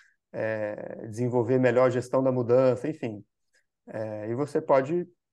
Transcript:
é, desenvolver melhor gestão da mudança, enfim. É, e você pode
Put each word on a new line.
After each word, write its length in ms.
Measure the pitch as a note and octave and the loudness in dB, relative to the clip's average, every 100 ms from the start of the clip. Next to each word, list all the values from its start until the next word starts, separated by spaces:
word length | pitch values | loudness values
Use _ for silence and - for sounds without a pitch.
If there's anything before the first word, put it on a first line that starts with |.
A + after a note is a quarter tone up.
| _ _ _ | _ _ _
é, 760 | A#2+ A2 A2 G#2+ G#2+ - - A2+ | -8 -6 -4 -6 -8 -12 -12 -12
desenvolver 540 | G#2+ B2 B2 A2+ C3 | -4 -2 0 2 4
melhor 320 | B2+ A#2+ B2+ | 4 4 4
gestão 320 | A#2+ A#2+ C3 | 2 -2 0
da 80 | C3 | 0
mudança, 560 | B2+ A2+ B2+ C3 A#2+ D3 | 0 2 4 4 2 -2
enfim. 360 | D#3 B2 G#2 - _ _ _ _ _ - | -6 -8 -10 -16 _ _ _ _ _ -14
É, 420 | A2 A2 G#2+ G#2+ | -8 -8 -8 -6
e 60 | |
você 260 | A#2+ C#3+ D#3+ | -6 -4 -4
pode 460 | C3 C3+ C3 F3 F3 _ _ | 2 2 2 -4 -6 _ _